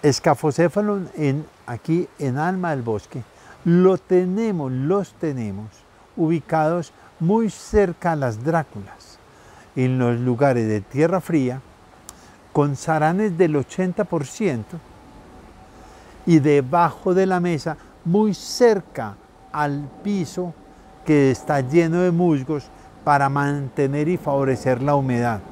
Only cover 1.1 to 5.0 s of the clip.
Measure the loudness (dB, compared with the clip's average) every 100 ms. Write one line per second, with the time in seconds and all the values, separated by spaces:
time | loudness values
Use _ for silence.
1.1 | -2 -2 -2 -6 _ -12 -12 -2 -2 -2
2.1 | -6 -4 -2 -2 -2 -4 -4 -4 -6 -6
3.1 | -14 -14 -20 -20 -6 2 6 6 4 _
4.1 | 2 2 -2 -2 -2 -4 -2 0 -2